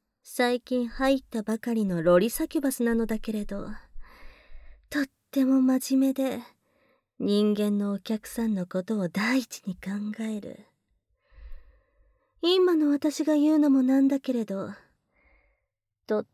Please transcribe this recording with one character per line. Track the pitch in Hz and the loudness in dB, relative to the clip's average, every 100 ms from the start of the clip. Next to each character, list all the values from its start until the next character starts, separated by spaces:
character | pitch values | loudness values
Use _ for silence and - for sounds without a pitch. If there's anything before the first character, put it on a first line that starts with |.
| _ _ | _ _
最 | - - 247 247 | -18 -2 -2 -2
近 | - 254 233 | -2 -4 -4
入 | - 269 269 | -2 2 2
っ | |
た | - 226 | 0 -8
ば | 208 226 | -4 -4
か | 240 | -2
り | 226 202 | -2 0
の | 170 | 0
ロ | 165 175 | 4 6
リ | 226 | 4
サ | - 320 | -2 -4
キ | 320 | -2
ュ | |
バ | 269 | -2
ス | - | 0
な | 233 | 0
の | 226 220 | 0 -2
だ | 220 | -4
け | - | -4
れ | 214 208 | -6 -6
ど、 | 202 214 208 - - - - - - _ - - - - | -8 -8 -12 -12 -14 -14 -18 -20 -20 _ -20 -20 -20 -8
と | 294 | -4
っ | 269 _ _ | -4 _ _
て | 277 | 0
も | 262 269 | 4 4
真 | 262 262 - 269 | 4 2 2 2
面 | 269 | 2
目 | |
で、 | 269 262 233 - _ _ _ _ _ _ - | 0 -2 -4 -10 _ _ _ _ _ _ -6
人 | 196 208 208 208 | 0 2 2 2
間 | 208 202 | 0 0
の | 202 | -2
お | 202 | -4
客 | - 220 - | -4 -6 -6
さ | - 226 | -4 -2
ん | |
の | 196 180 | -2 -2
こ | 185 | -6
と | 185 214 | -4 -2
を | 175 | -2
第 | 190 220 262 | -2 0 0
一 | 233 - - | -2 -12 -12
に | |
考 | 185 190 202 208 214 | -10 -8 -8 -8 -8
え | 220 214 | -8 -8
る。 | - - - _ _ _ _ _ _ - - - - _ _ _ _ _ _ - | -10 -16 -20 _ _ _ _ _ _ -20 -16 -16 -16 _ _ _ _ _ _ -4
今 | 330 370 359 330 | 2 4 4 4
の | 294 | 2
私 | 285 302 285 311 | 2 0 -2 0
が | |
言 | 302 302 311 | 2 4 4
う | |
の | 294 | 4
も | 269 | 4
な | 254 269 | 4 4
ん | 269 | 4
だ | 269 | 0
け | - | -2
れ | 240 214 | -4 -4
ど、 | 196 185 202 _ _ _ _ _ _ _ _ _ _ _ _ - | -6 -8 -12 _ _ _ _ _ _ _ _ _ _ _ _ -4
と | 214 | -4
っ | 214 | -4